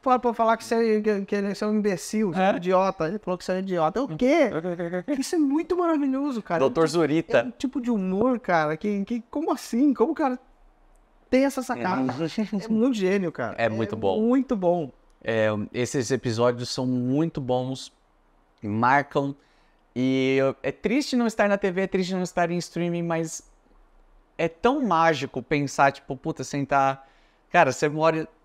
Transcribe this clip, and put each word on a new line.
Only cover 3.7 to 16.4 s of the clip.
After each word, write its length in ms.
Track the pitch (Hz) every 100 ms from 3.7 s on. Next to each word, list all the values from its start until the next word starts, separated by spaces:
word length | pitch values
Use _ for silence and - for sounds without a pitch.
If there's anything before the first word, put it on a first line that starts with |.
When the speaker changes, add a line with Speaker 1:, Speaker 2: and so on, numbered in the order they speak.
| 180 156 214
Speaker 1:
É 20 |
o 60 | 269
quê? 420 | 156 247 330 254 151 175 175
Speaker 2:
<laughs> 380 | 170 180 180 277
Speaker 1:
Isso 160 | 262 359
é 20 |
muito 380 | 285 285 339 359
maravilhoso, 640 | 339 311 277 262 294 240
cara. 180 | - 170
Speaker 2:
Doutor 220 | 139 127
Speaker 1:
É 20 |
um 40 | 160
tipo, 100 | 165
Speaker 2:
Zurita. 380 | 156 156 160 127
Speaker 1:
é 40 |
um 80 | 247
tipo 280 | - 262 285
de 100 | 240
humor, 480 | 226 185 185 240 240
cara, 360 | - 170 151 160
que, 300 | 208 202 196
que, 160 | 233 -
como 220 | 294 339
assim? 420 | 311 - 233 294
Como 200 | 247 240
o 20 | 311
cara 240 | 285 254 _ _ - _ _ _ _ _ _
tem 160 | 254 277
essa 160 | 269
sacada? 400 | 240 240 117 240 262
Speaker 2:
Uhum. 460 | 127 160 - 208 202
Speaker 1:
É 40 | 220
muito 240 | 220 247 226
gênio, 360 | 185 202 175
cara. 240 | - 117 -
Speaker 2:
É 100 | 117
muito 240 | 110 107
Speaker 1:
É 40 | 117
Speaker 2:
bom. 220 | 107 214
Speaker 1:
muito 340 | 220 262 254 226
bom. 340 | 180 175 156 - _ _
Speaker 2:
É, 240 | - 113 110 104 104
esses 360 | 113 123 147 113
episódios 600 | 127 127 110